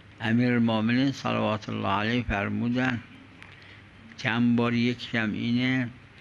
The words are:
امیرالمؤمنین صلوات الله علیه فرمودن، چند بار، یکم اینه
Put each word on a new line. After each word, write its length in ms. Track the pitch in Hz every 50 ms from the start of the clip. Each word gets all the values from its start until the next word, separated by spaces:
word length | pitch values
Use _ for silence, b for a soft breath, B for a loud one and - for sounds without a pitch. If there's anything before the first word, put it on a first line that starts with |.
| - - - -
امیرالمؤمنین 920 | 117 110 113 120 123 123 123 120 117 113 113 110 107 113 120 127 135 143
صلوات 560 | 135 - - 117 117 113 113 107 107 104 - -
الله 200 | 110 107 107 101
علیه 340 | 98 101 104 110 120 123
فرمودن، 800 | 113 - 113 101 101 104 104 104 117 120 120 127 127 131 120 113 - - - - - - - - B B B B B B B B B B B - - - -
چند 400 | - - 127 110 120 120 120 120
بار، 180 | 117 117 120 120
یکم 580 | 117 117 123 117 120 - - - 117 110 107
اینه 560 | 95 104 113 120 120 123 127 127 131 131 123 117 - - - - - B